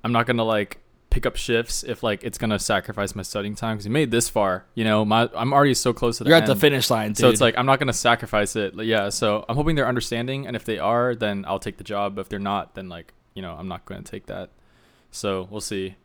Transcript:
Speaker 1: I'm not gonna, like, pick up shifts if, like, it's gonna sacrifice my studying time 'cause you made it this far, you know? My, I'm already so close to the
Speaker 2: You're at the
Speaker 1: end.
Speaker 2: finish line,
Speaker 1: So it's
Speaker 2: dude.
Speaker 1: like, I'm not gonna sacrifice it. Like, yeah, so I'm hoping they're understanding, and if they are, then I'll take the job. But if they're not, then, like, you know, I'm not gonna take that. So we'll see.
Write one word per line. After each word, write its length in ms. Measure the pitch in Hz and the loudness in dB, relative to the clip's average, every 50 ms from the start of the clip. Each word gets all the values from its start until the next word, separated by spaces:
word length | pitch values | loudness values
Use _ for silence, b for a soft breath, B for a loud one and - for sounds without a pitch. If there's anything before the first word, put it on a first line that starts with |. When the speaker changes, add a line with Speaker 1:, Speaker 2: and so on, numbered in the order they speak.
| - | 0
Speaker 1:
I'm 80 | 113 | 2
not 140 | 120 117 117 | 2 2 2
gonna, 160 | 131 123 117 113 | 2 2 0 2
like, 360 | 113 110 107 101 - - - _ _ _ _ _ _ | 2 2 0 0 -2 -8 -20 _ _ _ _ _ _
pick 160 | - 127 - | 0 2 2
up 120 | 131 - | 0 -4
shifts 460 | - - - 117 113 117 - - - - | -2 -2 0 0 0 0 0 -6 -6 -4
if, 200 | 127 117 - - | -6 -6 -2 0
like, 220 | 113 104 95 - | -2 -2 -2 -4
it's 120 | 117 - | -8 -6
gonna 220 | - 127 110 107 98 | -2 -2 0 0 0
sacrifice 560 | - - 107 95 - - 107 - 101 95 - | 0 0 0 0 0 -4 -4 -4 -4 -4 -4
my 80 | 104 92 | -8 -10
studying 320 | - - 104 101 101 104 | -6 -6 -4 -4 -4 -6
time 220 | - 113 113 110 | -6 -4 -4 -4
'cause 80 | 104 98 | -4 -4
you 60 | 101 | -2
made 120 | 120 151 156 123 | 0 0 2 2
it 20 | |
this 160 | 113 117 113 | 2 2 2
far, 380 | - - 110 101 95 90 92 - _ _ | 2 2 2 2 2 2 -2 -4 _ _
you 80 | 117 110 | -2 2
know? 220 | 110 107 107 107 | 4 4 4 4
My, 240 | 104 110 113 120 120 - | 4 4 4 2 2 0
I'm 200 | - 117 131 143 | -2 -2 0 0
already 200 | 139 143 143 127 | 2 2 2 2
so 180 | - - 127 113 | 2 0 -2 -2
close 240 | - - 120 113 | 0 -2 -2 -2
to 80 | - 113 | -2 4
the 40 | 131 | 6
Speaker 2:
You're 60 | 165 | 6
at 80 | 165 - | 6 6
the 60 | - | 4
Speaker 1:
end. 80 | 135 98 | 2 4
Speaker 2:
finish 300 | 156 147 143 127 117 - | 4 4 4 2 0 0
line, 260 | 123 110 110 107 104 | 0 0 0 -2 0
Speaker 1:
So 140 | - 131 127 | 4 6 6
it's 100 | 110 107 | 6 6
Speaker 2:
dude. 60 | 131 | 4
Speaker 1:
like, 120 | 117 113 | 4 4
I'm 80 | 123 127 | 2 4
not 140 | 135 135 131 | 4 4 4
gonna 140 | 147 131 110 | 2 -2 -2
sacrifice 640 | - - 120 117 - - - - 107 104 - - | 0 2 2 2 2 0 0 0 0 0 2 0
it. 180 | 113 104 95 - | -2 -2 -2 -4
Like, 100 | 92 110 | -4 -2
yeah, 200 | 113 110 107 98 | 2 2 2 2
so 380 | 104 101 - 120 107 104 107 - | 0 -2 0 2 2 2 0 -2
I'm 80 | - 117 | -2 -2
hoping 220 | 139 147 160 160 | 0 2 2 2
they're 100 | 147 135 | 2 2
understanding, 580 | 117 123 123 - - 120 113 120 127 135 135 139 | 2 0 -2 -2 -2 -4 -4 -4 -4 -4 -6 -6
and 120 | - 120 | -8 -8
if 80 | 110 - | -8 -4
they 120 | - 110 | -4 -2
are, 380 | 87 76 101 117 120 123 127 120 | 0 2 2 2 2 2 0 0
then 300 | 113 113 104 101 98 95 | 0 -2 -2 -2 -4 -4
I'll 100 | 73 95 95 | -4 -4 -4
take 180 | - 110 95 | -4 -8 -10
the 80 | - 95 | -10 -10
job. 300 | - 104 101 101 101 98 | -6 -4 -2 -2 -2 -4
But 60 | 98 95 | -6 -8
if 60 | - | -8
they're 80 | 107 | -6
not, 380 | 98 101 98 101 101 87 - _ | -6 -4 -2 -2 -2 -4 -6 _
then, 140 | 98 95 92 | -16 -14 -14
like, 240 | 85 85 82 - _ _ _ _ _ | -14 -16 -18 -20 _ _ _ _ _
you 80 | 98 | -12
know, 140 | 95 87 - | -12 -12 -12
I'm 120 | 73 90 92 | -10 -10 -10
not 160 | 87 85 _ | -10 -10 _
gonna 160 | - 95 95 | -14 -14 -14
take 240 | 95 - - 98 - | -12 -12 -14 -14 -12
that. 240 | - 95 92 92 - _ _ _ _ _ _ _ _ _ _ _ _ | -12 -12 -12 -12 -14 _ _ _ _ _ _ _ _ _ _ _ _
So 380 | - - - 101 95 95 92 92 | -14 -6 -4 -2 -2 -2 -4 -6
we'll 120 | 104 107 | -10 -10
see. 340 | 104 - 110 95 95 95 95 _ _ | -8 -6 -4 -4 -4 -6 -8 _ _